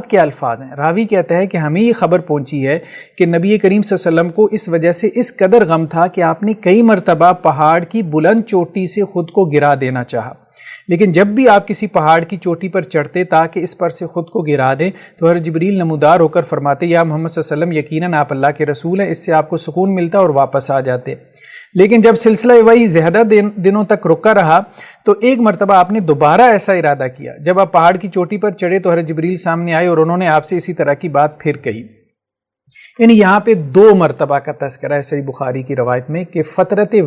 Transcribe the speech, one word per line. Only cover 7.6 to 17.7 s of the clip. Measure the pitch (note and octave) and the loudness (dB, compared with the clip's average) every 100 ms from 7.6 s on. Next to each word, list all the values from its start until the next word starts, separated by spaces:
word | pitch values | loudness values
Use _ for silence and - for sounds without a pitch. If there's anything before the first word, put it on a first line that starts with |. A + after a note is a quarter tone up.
| D#3 E3 | 2 2
کی | E3 A3+ | -2 -6
بلند | E3+ D3+ E3 A3+ | -4 0 2 0
چوٹی | A3 F#3 E3+ G3 F#3 | 0 -2 -2 -6 -6
سے | G#3 | -4
خود | G3 F3 E3 | -4 -6 -4
کو | G#3+ F3 | -2 0
گرا | C#3+ D3 C3+ | 2 2 0
دینا | C3 B2+ | -2 -6
چاہا، | A#2+ A#2+ A#2 - _ _ - - - | -6 -8 -10 -16 _ _ -20 -18 -6
لیکن | F3 G3+ | 0 2
جب | E3 G3+ | 2 0
بھی | G#3+ B3+ | 2 4
آپ | G3+ - | 4 0
کسی | G#3 G#3 | -6 -4
پہاڑ | F#3 D3+ E3 | -2 2 2
کی | E3 F#3 | 0 -6
چوٹی | F3+ E3 F#3+ | -6 -6 -4
پر | F#3 | -6
چڑھتے | E3 D#3 C#3+ F3+ | -4 -4 -4 -4
تاکہ | F3+ D#3+ D#3+ E3+ | 0 0 0 -4
اس | F3 - | -8 -6
پر | E3+ | -6
سے | D#3+ E3+ | -6 -8
خود | F3 E3+ | -8 -8
کو | G#3 | -6
گرا | D3+ C#3+ C3 C3+ | -2 -2 0 -2
دیں | F3+ - - _ | -4 -6 -20 _
تو | E3 | 0
حضرت | F3 | 0
جبریل | E3 D#3+ F#3 | -2 -4 -2
نمودار | G3 E3 D#3 D3 F3 | -2 -2 0 2 4
ہو | D#3 | 2
کر | F3 | 0
فرماتے، | - C#3 C#3+ C3+ E3+ | -4 -4 -4 -4 0
"یا | E3+ | 0
محمد | E3 D3+ D#3+ | 0 -4 -6
صلی | E3 | -8
اللہ | D#3 D3+ | -6 -4
علیہ | E3+ | -4